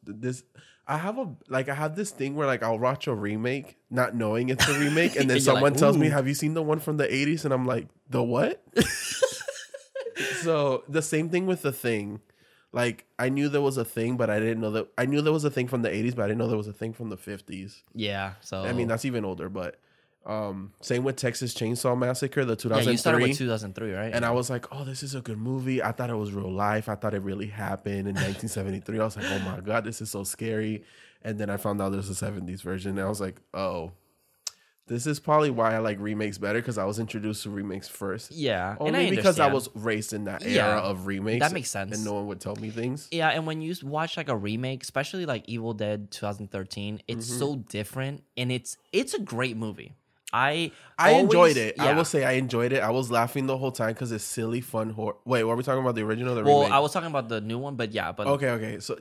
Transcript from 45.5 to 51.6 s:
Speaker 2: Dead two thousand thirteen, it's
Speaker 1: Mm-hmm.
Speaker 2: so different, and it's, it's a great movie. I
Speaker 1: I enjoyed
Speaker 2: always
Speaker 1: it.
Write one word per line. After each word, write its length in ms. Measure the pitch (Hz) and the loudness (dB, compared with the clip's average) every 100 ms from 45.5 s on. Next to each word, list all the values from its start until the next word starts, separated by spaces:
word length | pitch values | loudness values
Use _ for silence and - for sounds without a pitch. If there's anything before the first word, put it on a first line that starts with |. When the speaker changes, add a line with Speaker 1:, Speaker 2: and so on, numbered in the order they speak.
| 117 113 | -6 -4
Speaker 2:
Dead 360 | 107 104 107 104 | -4 -2 -2 -6
two 100 | - 104 | -8 -6
thousand 240 | 101 101 | -6 -8
thirteen, 500 | 98 95 101 104 107 - | -8 -8 -8 -8 -8 -8
it's 180 | 113 113 | -8 -6
Speaker 1:
Mm-hmm. 100 | 123 | -4
Speaker 2:
so 180 | 139 135 | -2 -4
different, 640 | 101 101 104 131 135 143 _ - | -6 -6 -6 -4 -6 -8 _ -4
and 140 | 127 | -2
it's, 240 | 127 - - _ | -2 -4 -16 _
it's 220 | 196 269 | -2 0
a 60 | 403 | -4
great 360 | 196 117 131 110 | -4 -2 -2 -2
movie. 380 | 110 - - - _ _ - | -6 -8 -16 -20 _ _ -4
I 380 | 117 135 160 165 - - - | 2 2 2 -4 -6 -16 4
Speaker 1:
I 140 | 180 | 8
enjoyed 200 | 254 233 175 | 10 8 10
Speaker 2:
always 200 | 165 | 10
Speaker 1:
it. 180 | 127 | 8